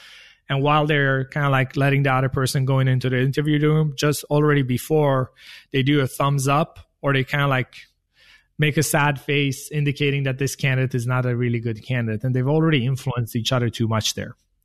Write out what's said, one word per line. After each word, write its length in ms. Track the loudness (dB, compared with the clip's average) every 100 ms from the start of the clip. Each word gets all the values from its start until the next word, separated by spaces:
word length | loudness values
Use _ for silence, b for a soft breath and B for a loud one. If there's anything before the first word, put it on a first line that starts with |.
| B B B B -6
and 160 | 0
while 200 | 2 4
they're 420 | 4 2 2 0 -2
kinda, 220 | -2 0
like, 280 | 2 0 0
letting 260 | 2 2
the 100 | 2
other 160 | 2 0
person 360 | 0 0 0
go 160 | 0 2
into 280 | 2 2 0
the 120 | 0
interview 400 | 0 0 0 2
room, 340 | 2 2 0 0
just 280 | -2 -2
already 380 | 0 2 4 2
before 680 | 2 -2 0 2 2 2 -2 B B B B
they 140 | -2
do 160 | 2 2
a 80 | 0
thumbs 400 | 0 0 0 0
up 320 | 0 0 -6 -20 _
or 100 | -2
they 100 | 0
kinda, 240 | 0 0 0
like, 400 | 0 -2 -10 -20 _ _ b b b b -2
make 180 | 0 2
a 60 |
sad 380 | 0 2 2 0
face 500 | -2 0 0 -4 -6
indicating 540 | -4 -2 0 -2 0
that 140 | -2 -4
this 180 | -4 -2
candidate 380 | -2 0 0
is 120 | -2 -2
not 180 | -2
a 120 | 0 -2
really 240 | -2 -2
good 240 | -4 -6
candidate, 400 | -4 -4 -2 -4
and 100 | -2
they've 140 | -2 0
already 360 | 2 2 2
influenced 520 | 0 -2 -4 -4 -4 -4
each 160 | -2
other 160 | 0 0
too 180 | -2 -2
much 280 | 0 -2
there. 200 | -6 -10 -14 _ _